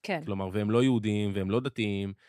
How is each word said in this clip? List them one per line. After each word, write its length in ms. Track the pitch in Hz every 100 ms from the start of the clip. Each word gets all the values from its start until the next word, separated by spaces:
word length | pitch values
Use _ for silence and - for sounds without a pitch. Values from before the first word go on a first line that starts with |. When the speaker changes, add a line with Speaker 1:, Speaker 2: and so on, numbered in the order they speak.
Speaker 1:
כן. 180 | - 170 151
Speaker 2:
כלומר, 240 | 98 95
והם 180 | 104 104
לא 120 | 117
יהודים, 480 | 131 120 107 104 104 98
והם 160 | 95
לא 80 | 113
דתיים, 540 | 131 - 104 98 98 98